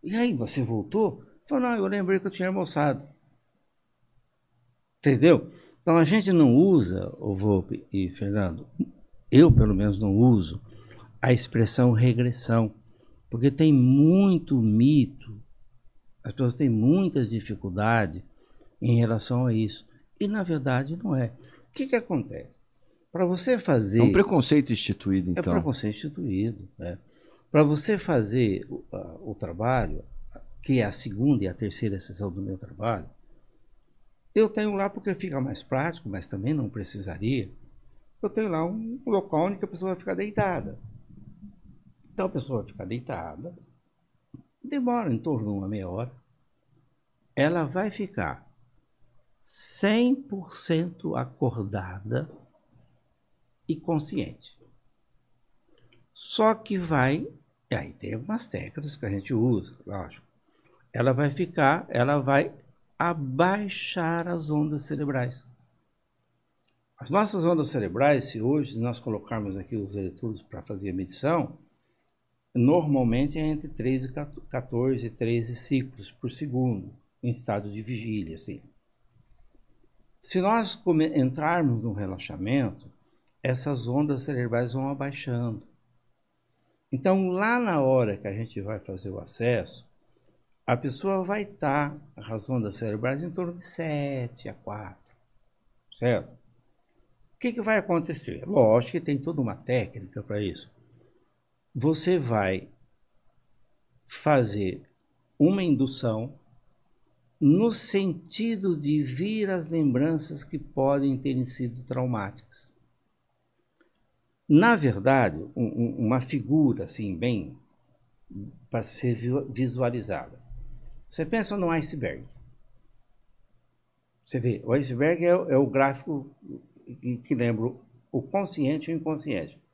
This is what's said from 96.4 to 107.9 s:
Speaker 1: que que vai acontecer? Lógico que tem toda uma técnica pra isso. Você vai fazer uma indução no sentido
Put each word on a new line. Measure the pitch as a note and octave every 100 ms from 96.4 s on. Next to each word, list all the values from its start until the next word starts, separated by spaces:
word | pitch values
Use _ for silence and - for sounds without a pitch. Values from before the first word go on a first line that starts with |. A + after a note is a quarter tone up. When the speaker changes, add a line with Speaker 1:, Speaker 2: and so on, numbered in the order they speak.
| _ _ _ _ _ _ _ _ _ _
Speaker 1:
que | B3
que | A#3
vai | G#3 A3
acontecer? | F#3+ E3+ E3 D#3+ - D#2+ -
Lógico | G#3 A2+ A2+ B2
que | F3
tem | D#3+ C#3
toda | C#3 D#3
uma | A#2+
técnica | F#2 - B2+ G2 A2+ F#2+ -
pra | G2+ G#2
isso. | G2+ E2 - _ _ _ _ _ _ _ _ _ _
Você | C#3 C3+ D#3 - F3+
vai | B2+ A2 G2 F#2+ - - _ _ _ _ _ _ _ _ _ _ _ _ _
fazer | - - C#3+ A2+ G2+ F#2+ F2+ - _ _ _ _ _
uma | D3+ G3
indução | F3+ C3 C3 - B2 A2 A#2 - _ _ _ _ _ _ _ _ _ _
no | D3 E3 A#3
sentido | A3 -